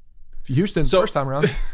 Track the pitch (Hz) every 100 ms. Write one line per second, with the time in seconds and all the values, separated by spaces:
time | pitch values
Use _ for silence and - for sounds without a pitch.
0 | - - - - - 131 202 170 147 185
1 | 208 151 135 139 - - -